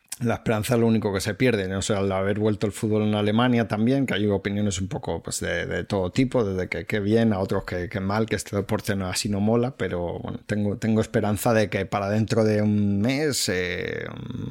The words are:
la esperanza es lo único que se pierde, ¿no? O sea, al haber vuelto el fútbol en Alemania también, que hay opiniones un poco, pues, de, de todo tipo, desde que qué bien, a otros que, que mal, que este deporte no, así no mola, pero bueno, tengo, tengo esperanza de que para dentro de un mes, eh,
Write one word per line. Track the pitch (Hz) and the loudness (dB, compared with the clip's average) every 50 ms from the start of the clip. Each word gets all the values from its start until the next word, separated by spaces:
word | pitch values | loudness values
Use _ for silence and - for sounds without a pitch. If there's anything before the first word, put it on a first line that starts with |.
| _ - - - | _ -14 -8 -4
la | 123 117 107 | -2 -2 0
esperanza | - - - 113 107 104 - 127 | 0 0 0 0 0 2 2 2
es | 117 | 4
lo | 117 113 | 4 4
único | 110 110 107 104 98 | 4 4 2 0 0
que | 95 | 0
se | - 110 101 | -2 -2 -2
pierde, | - 127 127 113 101 95 92 | 2 2 2 2 2 0 0
¿no? | 95 98 | -2 -2
O | |
sea, | 95 - 110 98 | 0 0 0 2
al | 98 98 | 2 2
haber | 95 95 95 98 104 104 | 2 0 0 0 0 2
vuelto | 107 110 107 101 - | 2 0 0 0 -2
el | 104 | -4
fútbol | - - - 107 107 107 | -4 -2 -2 0 2 2
en | 107 107 107 | 2 2 2
Alemania | 107 104 104 104 113 123 127 120 117 110 - | 2 2 2 2 4 4 4 4 2 2 0
también, | 110 104 110 120 135 139 135 | 0 0 2 2 2 2 0
que | 123 - | 0 0
hay | 95 104 | 0 0
opiniones | 104 101 95 - 101 101 101 104 104 98 95 | 2 0 0 0 -2 -2 0 -2 -2 -2 -2
un | 95 92 | -4 -4
poco, | - - - - 82 82 | -6 -6 -6 -4 -6 -6
pues, | - - - - | -6 -8 -8 -6
de, | 85 87 87 85 87 | -4 -2 -2 -2 -2
de | 90 90 90 87 | -4 -4 -4 -4
todo | - 104 98 92 90 | -2 -2 -2 0 0
tipo, | - - 135 123 - 127 | 0 0 0 2 2 0
desde | 113 98 95 92 90 - | 0 0 0 -2 -4 -4
que | - 82 85 | -6 -8 -6
qué | - - 107 | -4 -4 -2
bien, | 98 101 110 113 113 113 | 2 2 4 4 4 4
a | 104 92 | 2 0
otros | 98 95 107 95 | 0 -2 -2 -4
que, | - - 92 90 87 - | -4 -4 -6 -6 -6 -4
que | - 101 | -6 -4
mal, | 95 95 101 110 113 | -2 -2 0 0 0
que | 107 110 | 0 -2
este | 95 - - - | -4 -4 -4 -4
deporte | 101 98 - 110 101 - - 101 | -4 -2 -2 -4 -4 -2 -2 -2
no, | 98 95 | -2 -2
así | 92 92 - - 104 | -4 -4 -4 -2 -2
no | 104 98 | 0 0
mola, | 104 107 113 120 120 127 131 | 2 2 2 2 2 0 -4
pero | - 110 90 90 87 87 85 87 92 | -4 -6 -4 -2 -2 -4 -4 -4 -6
bueno, | - - - - - | -6 -8 -8 -8 -6
tengo, | - 107 104 104 101 98 | -4 -2 0 0 -2 -2
tengo | - - 110 110 110 | -2 0 2 2 2
esperanza | 107 - - 117 104 104 107 101 - 123 | 2 2 0 0 2 2 0 0 2 4
de | 113 110 107 92 | 4 4 4 2
que | - 101 95 | 0 -4 -2
para | - - 104 98 98 | -2 -2 -2 0 0
dentro | 104 110 113 101 120 117 | 0 0 0 2 2 2
de | 110 107 107 104 | 4 4 4 2
un | 107 107 104 104 104 101 101 98 | 2 2 2 2 2 2 2 2
mes, | 104 120 135 139 156 151 123 - - - | 2 0 0 0 0 0 0 -2 -2 0
eh, | 92 92 90 87 90 90 90 - - - - - - - - - - - 101 - | 0 0 -2 -2 -4 -4 -4 -6 -6 -6 -8 -8 -10 -10 -12 -10 -8 -8 -6 -6